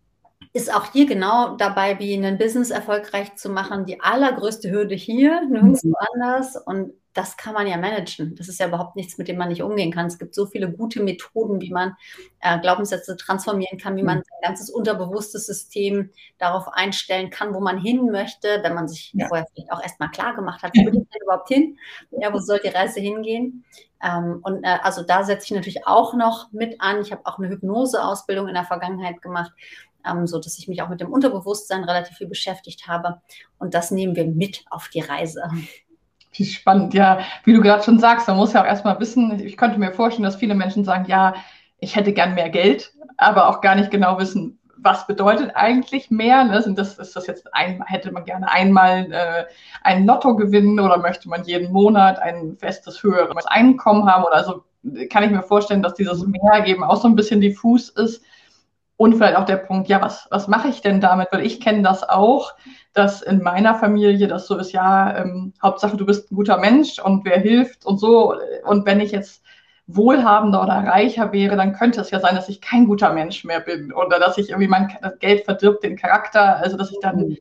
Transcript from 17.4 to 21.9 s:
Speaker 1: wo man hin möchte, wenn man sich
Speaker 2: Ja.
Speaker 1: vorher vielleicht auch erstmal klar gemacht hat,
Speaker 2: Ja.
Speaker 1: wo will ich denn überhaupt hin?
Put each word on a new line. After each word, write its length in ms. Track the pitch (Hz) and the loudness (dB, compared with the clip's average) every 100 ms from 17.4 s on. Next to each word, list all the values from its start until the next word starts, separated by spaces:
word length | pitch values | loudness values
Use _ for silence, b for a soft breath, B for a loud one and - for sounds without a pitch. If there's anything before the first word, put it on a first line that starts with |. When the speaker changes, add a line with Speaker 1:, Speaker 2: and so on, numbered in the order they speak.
| 208 | -8
Speaker 1:
wo 60 | 190 | -4
man 180 | 196 190 | -4 -4
hin 340 | 202 254 240 | -4 -2 -2
möchte, 480 | 202 - - 208 202 | -2 -6 -8 -4 -4
wenn 100 | 170 170 | -4 -6
man 120 | 160 | -8
sich 260 | 165 - | -12 -10
Speaker 2:
Ja. 140 | 190 170 | -8 -4
Speaker 1:
vorher 180 | 165 160 | -6 -8
vielleicht 180 | - - | -16 -12
auch 100 | 170 | -12
erstmal 300 | 180 - 147 | -12 -10 -10
klar 240 | - 226 233 | -8 -8 -8
gemacht 280 | 180 - | -12 -10
hat, 80 | 175 226 | 2 4
Speaker 2:
Ja. 60 | |
Speaker 1:
wo 20 | 220 | 4
will 160 | 214 | 0
ich 80 | - | -4
denn 120 | 214 | -10
überhaupt 240 | 190 185 - | -6 -6 0
hin? 280 | 269 311 B B | 0 0 B B